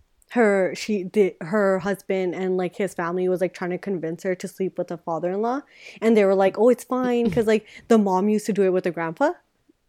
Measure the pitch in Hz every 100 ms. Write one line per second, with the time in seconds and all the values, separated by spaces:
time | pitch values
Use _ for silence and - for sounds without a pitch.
0 | _ _ _ 247 214 196 180 - - 208
1 | 180 214 190 - 165 214 196 190 202 190
2 | - 190 185 156 190 185 180 - 190 -
3 | 170 180 185 180 180 - 180 180 202 185
4 | 160 170 196 180 190 - 190 - 175 170
5 | - 160 175 196 233 269 - - - -
6 | 220 220 196 190 196 190 240 240 - 254
7 | 254 240 233 202 214 220 - - - 226
8 | 196 185 208 214 220 196 190 180 180 170
9 | 165 165 294 349 _ _ _ _